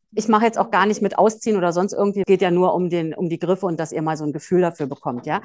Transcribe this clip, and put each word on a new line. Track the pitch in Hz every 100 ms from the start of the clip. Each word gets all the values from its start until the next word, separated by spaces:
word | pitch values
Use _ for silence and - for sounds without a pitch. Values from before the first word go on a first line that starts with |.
| _
Ich | 208 214
mache | 214 226
jetzt | 220
auch | 226
gar | 202 196
nicht | 208
mit | 196 -
Ausziehen | 202 220 233 208
oder | 175
sonst | 170 196
irgendwie. | - 202 196
Geht | 190 190
ja | 185
nur | 175 180
um | 170 180
den, | 170 160
um | - 175
die | -
Griffe | 165 185 190
und | 160
dass | 160
ihr | -
mal | 156 156
so | 151
ein |
Gefühl | 147 - 180
dafür | 180 170 139
bekommt, | 139 151 120 147
ja. | 180